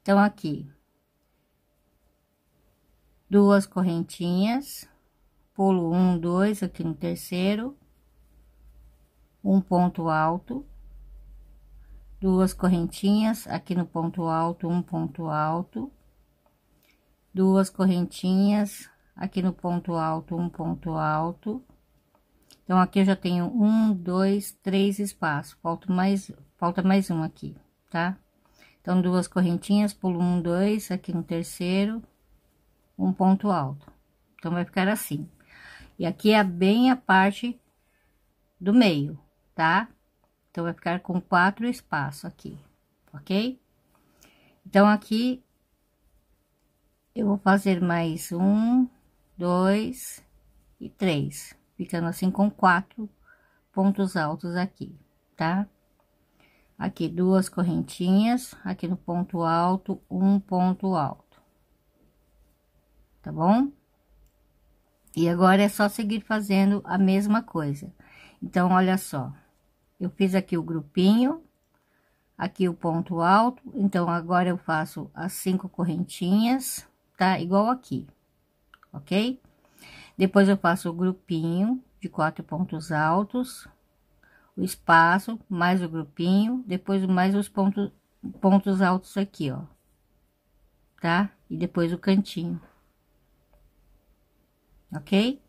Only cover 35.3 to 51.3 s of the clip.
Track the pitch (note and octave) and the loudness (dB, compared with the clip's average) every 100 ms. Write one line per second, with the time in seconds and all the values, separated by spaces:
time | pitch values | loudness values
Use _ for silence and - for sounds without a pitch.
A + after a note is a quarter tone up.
35.3 | _ _ - - - - _ E3+ - G#3 | _ _ -20 -20 -20 -20 _ -6 0 4
36.3 | G#3+ G3+ F3 F#3+ A3 B3+ B3+ - F#3+ F#3+ | 4 2 2 2 4 4 2 4 4 4
37.3 | G3 A#3+ A#3+ _ _ _ _ _ _ _ | 0 -8 -10 _ _ _ _ _ _ _
38.3 | _ _ _ F3+ A3+ A3 D3+ C#3+ D#3 _ | _ _ _ 2 6 6 4 -4 -8 _
39.3 | _ _ - D#3+ F3+ A#3 _ _ _ _ | _ _ -2 0 2 -2 _ _ _ _
40.3 | _ _ - E3+ E3 F3 F3 - F3+ - | _ _ -8 -6 -6 -4 -6 -4 -6 0
41.3 | F3+ F#3 G3+ A#3 B3 _ D#3 C#3 C#3+ D3+ | 2 2 0 -6 -6 _ -6 -6 -8 -16
42.3 | - - C#3+ _ _ _ _ _ C#3+ C#3+ | -16 -18 -18 _ _ _ _ _ -20 -4
43.3 | F#3+ A#3+ C4 _ _ _ _ _ _ _ | -2 -2 -6 _ _ _ _ _ _ _
44.3 | _ _ _ F#3+ G3 G3+ G#3 - A3 B3 | _ _ _ 0 4 6 4 0 -2 -2
45.3 | B3+ _ _ _ _ _ _ _ _ _ | -4 _ _ _ _ _ _ _ _ _
46.3 | _ _ _ _ _ _ _ _ - G#3+ | _ _ _ _ _ _ _ _ -4 -2
47.3 | G3+ G3 G3 G3 F3+ F3+ E3+ E3 D#3+ - | 0 2 2 2 0 0 0 -2 -4 -8
48.3 | E3+ F#3+ G#3 A3+ B3 B3 _ _ _ _ | -2 2 2 2 2 0 _ _ _ _
49.3 | - F3 F3+ F#3+ G3+ A3+ B3+ - - _ | -6 -2 2 2 2 -2 -8 -14 -18 _
50.3 | _ _ _ _ _ - _ F#3+ D3 C#3 | _ _ _ _ _ -18 _ -2 0 -4